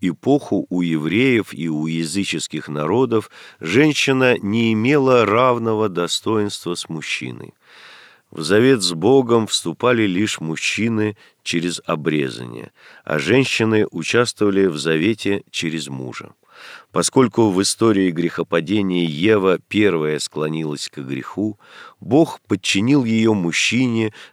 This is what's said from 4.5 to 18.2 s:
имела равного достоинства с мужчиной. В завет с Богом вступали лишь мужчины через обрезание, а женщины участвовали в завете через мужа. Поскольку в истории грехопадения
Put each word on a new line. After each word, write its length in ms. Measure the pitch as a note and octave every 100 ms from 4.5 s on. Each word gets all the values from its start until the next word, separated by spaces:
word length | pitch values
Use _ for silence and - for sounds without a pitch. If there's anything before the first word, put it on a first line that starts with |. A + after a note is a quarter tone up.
| A2 A2+
имела 520 | A2 A#2+ D3 C3 B2
равного 640 | G#2 A2+ B2+ A#2+ A2+ G#2+ G#2+
достоинства 840 | F2 E2+ - G2 A2 G#2 - F2
с 140 | F2 -
мужчиной. 680 | D#2+ - - B1+ A#1+ - _ _ - - - - _ _
В 100 | -
завет 400 | D#2 G#2 B2+ B2+
с 100 | F2
Богом 540 | E2 G2 C3+ A#2+ A#2 G#2
вступали 560 | - F2 D2+ B2 A#2+
лишь 380 | G#2 F2+ G#2+ -
мужчины 760 | D#2+ D#2 - - A2+ A2 G#2+ G#2 - _
через 360 | - E2+ F2 E2 -
обрезание, 840 | D#2+ D2 D2+ C2+ A1+ A#1+ A#1 - _ - -
а 160 | - D2+
женщины 680 | C#2+ B2+ C3 - A2 A2 -
участвовали 760 | E2+ - A#2 B2 - G#2 G2 F#2+
в 100 | D2+
завете 680 | D2 D#2+ G2 A2 G2+ G2+ -
через 340 | - E2+ D#2+ C#2
мужа. 480 | C2+ B1+ - - _ _ - - - _
Поскольку 600 | - - C3+ B2 A2+ A2
в 120 | F#2
истории 480 | G2 - A2+ G2 F#2
грехопадения 960 | E2